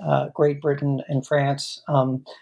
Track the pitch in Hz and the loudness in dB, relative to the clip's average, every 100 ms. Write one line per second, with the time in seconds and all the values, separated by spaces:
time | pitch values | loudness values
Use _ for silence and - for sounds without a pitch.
0 | 160 139 - - 147 143 151 143 143 135 | 0 0 0 2 2 2 0 0 0 -2
1 | - 139 - 147 139 139 - - - 143 | -2 -4 0 0 0 -2 -6 -12 -2 0
2 | 131 131 - - | 2 -2 -8 -20